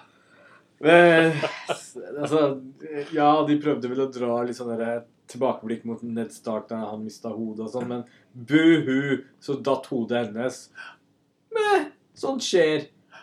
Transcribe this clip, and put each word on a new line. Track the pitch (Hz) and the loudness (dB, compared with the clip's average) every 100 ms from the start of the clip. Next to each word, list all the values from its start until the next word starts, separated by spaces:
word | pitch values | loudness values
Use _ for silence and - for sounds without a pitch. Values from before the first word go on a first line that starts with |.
| _ _ _ _ - - _ - | _ _ _ _ -20 -20 _ -2
Eh, | 151 170 175 165 165 151 143 - - - - 123 - | 6 8 8 8 4 2 -4 -6 -8 -8 -10 -16 -12
altså, | 139 143 156 143 131 131 135 156 147 143 | -8 -2 2 2 0 -10 -18 -12 -10 -6
ja, | 151 147 156 | 2 4 4
de | 147 147 | 4 2
prøvde | 147 127 120 | 0 -2 -2
vel | 127 | -2
å | 135 | -2
dra | 127 120 120 | -2 -2 -2
litt | 120 120 | -2 -6
sånn | 120 | -6
der | 113 117 117 113 _ - | -4 -4 -6 -8 _ -16
tilbakeblikk | 123 127 120 110 113 | -4 -2 -2 -6 -8
mot | 117 113 | -8 -10
Ned | 120 113 110 | -8 -8 -8
Stark | - 120 107 107 | -10 -8 -8 -6
da | 113 | -10
han | 107 107 | -8 -10
mistet | 110 - 113 | -12 -12 -10
hodet | 110 113 107 110 | -8 -8 -8 -8
og | |
sånn, | 123 123 | -8 -8
men | 123 120 _ _ | -8 -10 _ _
buhu, | 127 117 151 165 160 135 131 143 131 - | -16 2 4 6 4 2 0 0 -2 -6
så | _ - 135 | _ -8 -4
datt | 127 135 - | -2 -2 -2
hodet | 131 113 120 | -4 -2 -2
hennes. | 113 107 127 - - - - - _ _ _ _ - | -2 -4 -6 -8 -18 -20 -20 -20 _ _ _ _ -6
Men | 440 415 381 294 - _ | -2 2 2 0 -12 _
sånt | - 269 269 | -10 -6 -4
skjer. | - 185 156 151 143 _ _ - | 0 2 4 2 -6 _ _ -20